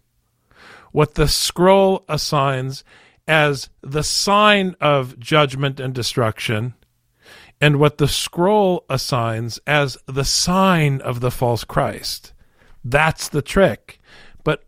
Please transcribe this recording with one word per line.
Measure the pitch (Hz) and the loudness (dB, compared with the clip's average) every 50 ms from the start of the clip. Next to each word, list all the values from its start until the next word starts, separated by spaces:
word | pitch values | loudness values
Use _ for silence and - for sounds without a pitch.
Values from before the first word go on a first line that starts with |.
| _ _ _ _ _ _ _ _ _ _ _ _ - - - - - _ - | _ _ _ _ _ _ _ _ _ _ _ _ -20 -20 -20 -20 -18 _ 0
what | 147 151 - - | 0 0 0 2
the | - 151 139 | 0 0 0
scroll | - - - - - - 175 185 196 196 196 190 190 180 _ - | 0 -2 -2 -4 -2 2 4 6 6 6 4 4 2 0 _ -6
assigns | 151 147 - - 160 147 139 139 135 131 131 135 135 - - _ - - _ _ _ _ _ - | -6 -6 -4 -2 -2 -2 0 0 -2 -4 -6 -8 -10 -12 -16 _ -20 -20 _ _ _ _ _ 0
as | 156 160 147 147 143 131 - - _ _ | 2 2 4 2 0 -2 -8 -14 _ _
the | - 143 139 151 147 | -14 -8 -6 -6 -4
sign | - - - - 202 202 208 214 208 208 202 190 185 175 - | -4 -4 -2 0 2 2 4 4 4 4 4 2 -2 -4 -2
of | 151 151 147 139 131 123 127 - | 0 2 2 2 0 -4 -10 -14
judgment | 117 - 156 151 151 139 127 131 143 139 135 135 | -6 0 2 2 2 2 0 -4 -4 -4 -4 -6
and | 131 131 127 | -8 -8 -6
destruction, | 127 113 - - - 120 110 104 - - - 117 107 113 127 120 _ _ _ _ _ _ _ _ _ _ - - - - - _ - | -6 -6 -4 -2 0 0 0 0 -4 -6 -4 -4 -4 -4 -6 -8 _ _ _ _ _ _ _ _ _ _ -20 -20 -20 -20 -18 _ 0
and | - 151 147 139 | 2 2 4 4
what | 147 147 - - | 4 2 2 2
the | 147 135 | -2 0
scroll | - - - - - 170 175 190 214 214 202 185 180 170 - - | 0 -2 -6 -6 -4 -2 0 2 2 2 2 2 0 -2 -4 -6
assigns | 135 131 - - - 123 117 113 113 110 117 117 110 - - | -6 -6 -4 -2 -2 -2 -2 -2 -4 -4 -6 -8 -10 -10 -6
as | - 147 151 143 135 - - _ | -2 0 0 0 0 -4 -10 _
the | - 131 139 135 | -10 -4 -4 -2
sign | - - - - 180 180 190 190 190 185 165 151 147 139 131 | -2 -2 -2 0 0 0 2 2 2 2 2 2 0 0 -2
of | - 120 127 120 | -4 -6 -6 -2
the | 120 123 | -2 -4
false | - - 131 120 120 110 - | -2 0 -2 0 0 -2 -4
Christ. | - - - 143 107 - - - - - - - - - - _ _ _ _ _ - - - - | -4 -2 -2 -2 -2 -4 -6 -10 -10 -10 -12 -14 -20 -20 -20 _ _ _ _ _ -20 -20 -14 -8
That's | 120 120 147 156 160 151 - - - | -2 0 2 2 2 0 -2 -8 -6
the | - 147 | -6 -6
trick. | 135 - - 190 196 156 104 - _ _ - _ _ _ - - - - - - - | -4 -2 2 4 4 4 2 0 _ _ -20 _ _ _ -20 -20 -20 -20 -18 -8 -4
But | 151 151 - _ | -4 -4 -4 _